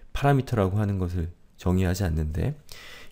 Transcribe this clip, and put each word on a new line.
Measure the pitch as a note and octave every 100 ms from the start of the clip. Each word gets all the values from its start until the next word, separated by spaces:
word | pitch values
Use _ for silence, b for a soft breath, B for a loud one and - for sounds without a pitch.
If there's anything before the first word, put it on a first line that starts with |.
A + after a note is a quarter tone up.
| b
파라미터라고 | - C#3 C3+ B2+ A2+ F#2+ G#2
하는 | G2+ G2
것을 | F2+ F#2 E2 - - -
정의하지 | F#2 F#2 F#2 F#2
않는데 | F#2+ D#2+ D2+ D#2+ A2 D3 - B B B B